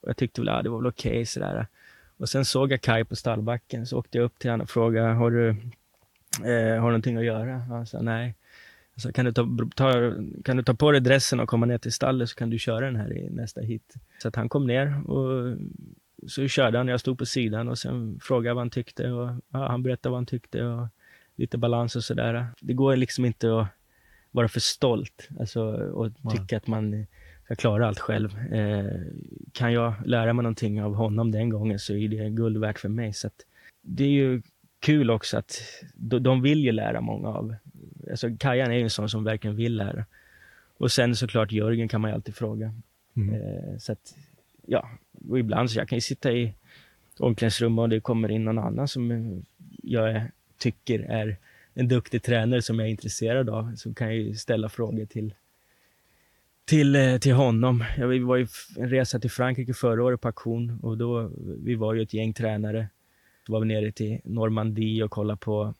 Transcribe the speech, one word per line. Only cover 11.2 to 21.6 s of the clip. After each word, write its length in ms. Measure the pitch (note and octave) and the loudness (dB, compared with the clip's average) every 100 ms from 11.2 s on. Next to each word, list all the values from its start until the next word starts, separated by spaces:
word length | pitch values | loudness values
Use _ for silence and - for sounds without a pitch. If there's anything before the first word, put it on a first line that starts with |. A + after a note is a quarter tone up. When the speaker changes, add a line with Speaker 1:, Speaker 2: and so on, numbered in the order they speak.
| - B2 | 4 0
Speaker 1:
och 80 | A#2 | 2
komma 180 | A#2 A#2 | 2 4
ner 120 | A#2+ | 2
till 140 | B2 | -2
stallet, 360 | A2+ C3 C3 A#2+ | 0 0 2 -2
så 60 | - | -4
kan 140 | A#2 | -4
du 80 | A2+ | -2
köra 260 | - A2+ C3+ | -2 -2 -2
den 100 | A#2 | -2
här 160 | G#2 - | -4 -6
i 140 | G1+ | -6
nästa 300 | - A#2 - | -6 -8 -6
hit. 340 | A2 A2+ _ B2 - - | -6 -6 _ -20 -20 -8
Så 60 | A#2 | -6
att 80 | A2+ | -2
han 120 | A2+ | 0
kom 180 | C#3+ C3+ | 0 2
ner 440 | B2 C#3+ C#3+ - | 2 2 -2 -2
och 460 | C3+ C3 C3 B2 A#2+ G1+ - - - _ - - | -2 0 -2 -4 -6 -8 -12 -20 -20 _ -20 -12
så 200 | - C3+ | -4 0
körde 300 | - B2+ A#2 | 4 4 4
han, 100 | B2+ | 2
jag 120 | B2 | 0
stod 180 | - B2+ | 0 -2
på 80 | A#2+ | -2
sidan 420 | - A2+ G#2+ A#2+ | 0 0 0 -4
och 100 | A#2+ | -4
sen 400 | B2+ B2+ A2+ - | -4 -4 -6 -8
frågade 320 | - B2+ A#2 | 0 0 2
vad 60 | A#2+ | -2
han 100 | A#2+ | -2
tyckte 400 | B2 A#2 - A#2+ | -4 -6 -6 -4
och, 200 | B2 B2 A#2+ - | -4 -4 -6 -8
ja, 160 | C3 C3+ | -6 -2
han 140 | B2 | -2
berättade 280 | B2+ B2 - | -2 -2 -2
vad 80 | B2 | -4
han 80 | B2 | -4
tyckte 380 | B2 _ - | -6 _ -4
och 220 | A#2+ A#2 A#2+ _ _ - _ - | -4 -4 -8 _ _ -20 _ -6
lite 220 | B2 | -4
balans 380 | B2+ | 0